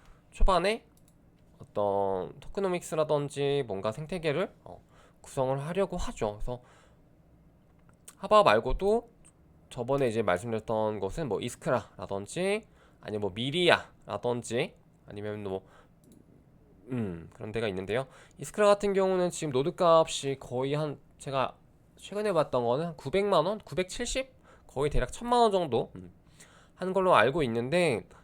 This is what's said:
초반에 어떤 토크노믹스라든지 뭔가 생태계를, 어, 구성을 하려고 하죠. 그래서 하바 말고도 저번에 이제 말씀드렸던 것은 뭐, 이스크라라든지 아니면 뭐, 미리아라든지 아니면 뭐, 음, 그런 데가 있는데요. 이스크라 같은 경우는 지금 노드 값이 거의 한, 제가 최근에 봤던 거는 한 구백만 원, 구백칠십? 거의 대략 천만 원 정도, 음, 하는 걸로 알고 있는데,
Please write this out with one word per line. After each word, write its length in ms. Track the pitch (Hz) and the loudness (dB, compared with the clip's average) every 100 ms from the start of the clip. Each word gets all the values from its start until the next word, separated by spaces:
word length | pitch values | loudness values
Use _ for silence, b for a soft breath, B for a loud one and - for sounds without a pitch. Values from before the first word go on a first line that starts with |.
| b b _ | b b _
초반에 540 | - - 180 185 226 - _ - _ _ _ _ - | 4 6 6 2 -2 -8 _ -20 _ _ _ _ -20
어떤 760 | - 107 104 98 98 95 85 - | -8 -2 0 2 0 -2 -6 -12
토크노믹스라든지 1200 | - - 190 175 - 156 151 147 143 139 143 143 120 | -10 -4 -2 -2 -2 -2 0 0 -2 -2 0 0 -2
뭔가 260 | 98 107 | -4 -4
생태계를, 600 | 110 156 185 156 143 214 - | -6 -8 -4 -2 -2 -4 -8
어, 180 | - 87 - b b _ | -20 -20 -20 b b _
구성을 380 | - - 131 135 | -8 -2 -2 -2
하려고 380 | 147 185 196 175 | -4 -4 -2 -2
하죠. 380 | - - 107 104 | -4 -2 -4 -2
그래서 260 | 120 123 b b b b _ _ _ _ _ _ _ _ - - - - | -6 -6 b b b b _ _ _ _ _ _ _ _ -20 -20 -20 -10
하바 260 | 190 214 | 4 6
말고도 680 | 165 107 123 135 196 226 - _ - _ _ _ - | 8 6 4 0 2 0 -2 _ -20 _ _ _ -14
저번에 380 | - 120 139 127 | -6 0 2 2
이제 140 | 110 | 2
말씀드렸던 760 | 101 90 117 110 110 110 107 107 | 2 0 0 -6 -2 0 0 -2
것은 280 | 95 - 143 | -6 -4 -4
뭐, 120 | 95 | -4
이스크라라든지 1300 | 117 - 160 120 - - 104 98 101 165 190 214 b b b b | -6 -6 -2 -2 -2 -12 -8 -8 -8 -4 -2 -4 b b b b
아니면 200 | - 104 | -8 -4
뭐, 100 | 101 | -4
미리아라든지 1400 | 98 131 165 170 117 - - - 104 123 120 - 117 185 - _ _ - | -4 -4 2 4 4 0 -16 -10 -4 -4 -4 -2 -4 -4 -8 _ _ -16
아니면 340 | 104 104 104 | -10 -8 -8
뭐, 220 | 101 95 B B B _ _ - _ - _ - - - 120 | -6 -8 B B B _ _ -20 _ -20 _ -20 -20 -20 -10
음, 400 | 127 104 82 82 | -6 -6 -8 -14
그런 180 | - 107 | -14 -8
데가 160 | 110 110 | -4 -2
있는데요. 400 | 92 95 117 135 B B - | -4 -4 -4 -6 B B -16
이스크라 300 | 143 - 208 | -8 2 4
같은 260 | 202 202 | 4 2
경우는 360 | 196 190 185 175 | 0 2 2 0
지금 220 | - 156 | -2 -2
노드 300 | 127 151 - | 0 0 2
값이 560 | 175 165 156 - 139 135 | 6 6 4 -2 -6 -6
거의 340 | - 123 139 | -6 -6 -2
한, 260 | 147 151 135 - - | -2 -4 -8 -16 -16
제가 380 | 143 135 123 - _ _ _ - | -6 -2 -4 -6 _ _ _ -20
최근에 360 | - 196 214 | -10 -4 0
봤던 300 | 165 147 127 | 2 2 2
거는 220 | 120 131 170 | 2 0 -2
한 80 | 156 | -8
구백만 500 | 135 190 202 175 165 | -2 0 2 2 2
원, 140 | 214 | -2
구백칠십? 680 | - 151 185 - 240 262 269 - b b - | -6 -6 -6 -6 -6 -6 -6 -14 b b -12
거의 220 | - 147 | -4 0
대략 220 | 143 127 | 2 0
천만 280 | - 240 247 | -4 0 4
원 100 | 226 | 6
정도, 400 | 190 160 123 - 92 | 4 2 0 -2 -10
음, 160 | 90 - B B B B B - | -18 -20 B B B B B -10
하는 180 | 180 | -2
걸로 220 | 190 185 135 | 2 6 8
알고 280 | 117 165 | 6 4
있는데, 640 | 127 117 123 175 170 107 - - | 0 -2 0 2 2 0 -4 -18